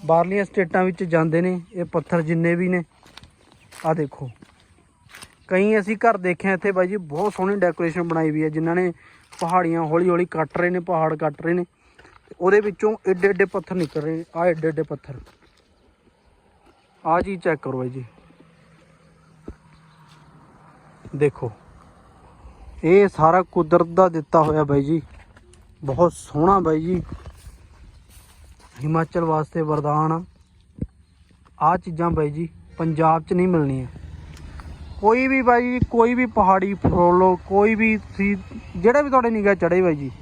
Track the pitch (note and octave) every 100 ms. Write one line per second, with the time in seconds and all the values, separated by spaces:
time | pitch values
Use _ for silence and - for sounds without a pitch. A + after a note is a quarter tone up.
0 | D3+ E3 F3 G3+ F#3+ G#3 E3 F#3 F#3 F3
1 | F3+ E3 D#3+ E3 F3+ F3+ E3+ F#3 F3 E3
2 | - F3 D#3 E3 E3+ E3+ F3+ F3+ D#3+ _
3 | - - - _ _ _ _ - D#3+ D#3+
4 | C#3+ - C3 - - _ _ _ _ _
5 | _ - - _ - F#3 G#3 A3 G3 G#3
6 | A#3 G3+ F3+ E3+ G3 F#3 G3+ F#3 F#3 G#3
7 | D#3 D3 G3+ G3 F#3 G3+ F3+ D#3+ E3+ F3
8 | E3+ D#3+ D#3 D3+ D#3 D#3 E3 F3 F3+ -
9 | - _ _ - E3 F#3 E3+ E3 D#3 E3
10 | F3+ E3+ F3 D#3 D3 E3+ F3 F3+ F3 E3
11 | D#3+ D#3 D#3 D3 E3 F3 F3 _ _ _
12 | - _ _ - F3+ G#3 G#3 F3 G#3+ A3
13 | F#3 F3+ G3 F#3 G3 - - F3+ D3+ D#3
14 | D3+ D#3+ E3+ E3 F3+ D#3+ D#3+ D3+ D3+ C#3+
15 | - B2+ - _ _ _ _ _ _ _
16 | _ _ _ _ _ _ _ _ _ _
17 | D#3+ E3+ F#3 F#3 F3 D#3 C3+ C3 B2+ C3
18 | A#2+ _ _ _ - _ _ _ _ _
19 | _ _ _ _ - - _ - _ _
20 | - - - - - - - - - _
21 | - C#3+ C#3+ - A#2+ - - - - _
22 | _ _ - - - - - - D#3+ F#3+
23 | G3 - D#3 F#3 F3 F#3 D#3 E3+ E3+ E3+
24 | F#3 E3 D3 E3+ D#3 D#3 C#3+ C#3+ C#3 D#3+
25 | - - - - _ - - - C#3+ C3
26 | F3 - - D3 F3 G3 D#3+ D#3 E3 F3+
27 | - - - - - - - - - -
28 | _ - - - - - - - D3+ D#3+
29 | E3 F3+ E3 D#3 D3+ E3 D#3 D3+ D3 D3+
30 | D#3 E3 F#3 _ _ _ _ - - _
31 | _ _ _ _ _ - D3+ F3+ F3+ D#3+
32 | E3+ D#3+ D3 D3+ E3 - - - D#3+ D#3
33 | D#3+ D#3+ D#3+ F3+ F#3 E3+ C#3 C3 B2 -
34 | - - - - - - - - - -
35 | G3+ A#3+ C4 C4+ B3 A#3+ B3 B3 - A#3
36 | A#3 B3 B3 A3 F#3+ F#3+ G3+ G3 - D#3+
37 | F3 F3+ F#3 F3 - G3 G#3 G#3+ A3 G#3+
38 | - - G3+ G3 - A3+ - E3+ G3+ C#4
39 | C#4+ B3+ A#3 A3 G3+ F#3 E3 F3+ F3+ D3+
40 | C3+ -